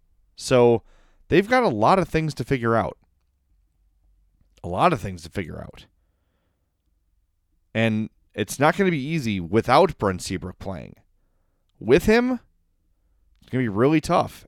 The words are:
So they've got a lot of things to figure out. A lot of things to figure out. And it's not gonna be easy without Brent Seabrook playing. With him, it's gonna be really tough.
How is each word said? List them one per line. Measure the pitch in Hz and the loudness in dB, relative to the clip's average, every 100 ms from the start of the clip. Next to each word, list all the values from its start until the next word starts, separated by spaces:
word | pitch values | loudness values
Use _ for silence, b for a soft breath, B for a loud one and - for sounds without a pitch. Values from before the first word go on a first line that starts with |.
| _ _ _ - | _ _ _ -16
So | - 127 120 117 - _ _ _ - | 0 4 6 4 -2 _ _ _ 0
they've | 160 202 | 0 2
got | 254 | 2
a | 226 | 2
lot | 110 113 190 | 2 2 2
of | 165 | 0
things | 160 156 | -2 -4
to | - | -6
figure | 123 135 117 113 | -4 -2 0 0
out. | 85 - _ _ _ _ _ _ _ _ _ _ _ _ _ _ _ _ | 0 -6 _ _ _ _ _ _ _ _ _ _ _ _ _ _ _ _
A | 87 | -10
lot | 90 165 | -2 0
of | 139 | 0
things | 101 90 | -6 -12
to | 82 | -12
figure | - 80 80 | -12 -10 -12
out. | - - - _ _ _ _ _ _ _ _ _ _ _ _ _ _ _ _ _ _ 113 | -16 -20 -20 _ _ _ _ _ _ _ _ _ _ _ _ _ _ _ _ _ _ -2
And | 113 110 110 - _ | -2 -2 -6 -12 _
it's | - 104 - | -8 -6 0
not | 147 175 | 0 2
gonna | 190 | 0
be | 160 | 0
easy | 131 165 117 98 | -4 -4 -2 -4
without | 82 104 110 135 180 - | 0 0 4 4 4 0
Brent | 104 90 | -4 -4
Seabrook | - 92 87 - | -6 -8 -10 -12
playing. | 104 90 50 50 _ _ _ _ _ _ _ _ | -12 -12 -14 -20 _ _ _ _ _ _ _ _
With | 101 147 - | 2 2 4
him, | 226 247 254 - _ _ _ _ _ _ _ _ _ | 2 0 -4 -10 _ _ _ _ _ _ _ _ _
it's | _ | _
gonna | 127 | -4
be | 123 | -2
really | 98 131 156 | 0 2 2
tough. | - 175 - - | 0 0 -2 -8